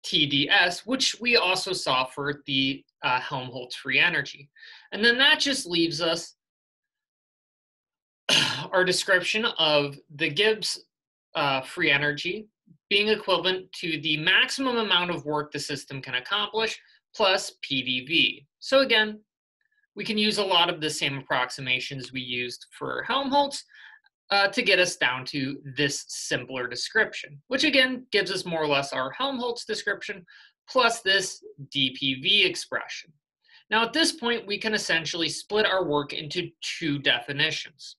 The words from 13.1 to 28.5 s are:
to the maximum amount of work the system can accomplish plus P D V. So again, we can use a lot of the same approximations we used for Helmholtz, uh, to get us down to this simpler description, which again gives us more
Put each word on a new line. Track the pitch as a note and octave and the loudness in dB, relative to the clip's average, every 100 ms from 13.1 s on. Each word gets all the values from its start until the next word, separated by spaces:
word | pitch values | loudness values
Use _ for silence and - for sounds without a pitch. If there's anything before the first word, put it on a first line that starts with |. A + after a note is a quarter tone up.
| G#3+ - F3 F3 F#3 F#3 | 2 2 2 2 -2 -6
to | - E3+ D#3 | -8 -6 -4
the | D3+ D3+ | -2 0
maximum | E3 G3+ C4 - C4+ A#3 | 2 2 2 0 -2 0
amount | G#3+ F3+ F3 | 2 0 0
of | D#3+ C#3+ | -4 -2
work | D3+ D3 | -4 -4
the | D3 | -8
system | D3 C#3 - C#3 | -6 -8 -8 -12
can | C3+ B2+ | -6 -6
accomplish | - G#3 G#3 G#3+ A3 - _ _ _ - | -4 -4 -2 -2 -2 -4 _ _ _ 2
plus | G3+ F#3+ - - | 2 2 -2 -12
P | - C3+ | -4 -4
D | B2+ B2+ B2+ | -2 -4 0
V. | D#3+ B2 - _ _ | 2 2 0 _ _
So | - C4+ | 2 4
again, | B3+ A3+ G#3+ G#3+ _ _ _ _ _ _ _ - | 6 4 2 -2 _ _ _ _ _ _ _ -10
we | |
can | E3 G#3+ | -2 2
use | G#3+ G3+ | 2 2
a | |
lot | G3 F3 F3 | 2 4 4
of | E3+ | 0
the | D#3 | -4
same | D3 D3 C#3 | -2 -2 -4
approximations | - C3+ B2 - C3 B2+ - C#3 B2 | -2 0 0 -4 -4 -4 -4 -10 -8
we | C3 | -10
used | B2 B2 B2 A#2+ - - | -6 -6 -6 -10 -18 -10
for | C3+ B2+ | -6 -6
Helmholtz, | - C4 C#4 C#4+ C#4+ - - - - - _ _ _ | -2 0 2 2 2 -4 -14 -20 -20 -20 _ _ _
uh, | G3+ G3 | 2 4
to | - | 2
get | F#3 F3+ | 4 4
us | F3+ - | 4 2
down | C3 B2+ B2+ | -2 -2 -6
to | D3 C3 C#3 C#3+ B2+ | -4 -4 -6 -8 -2
this | C#3+ - - | -2 -2 -10
simpler | - - C#3 B2 C3 B2 | -10 -4 -4 -4 -6 -6
description, | A#2+ - A3 G#3 - - - _ | -6 -2 0 0 -4 -14 -18 _
which | C4 | 0
again | D4+ C4+ C4 B3 - | 4 4 2 -2 -2
gives | G3+ F3+ | 0 0
us | G3 | -4
more | F3+ | -4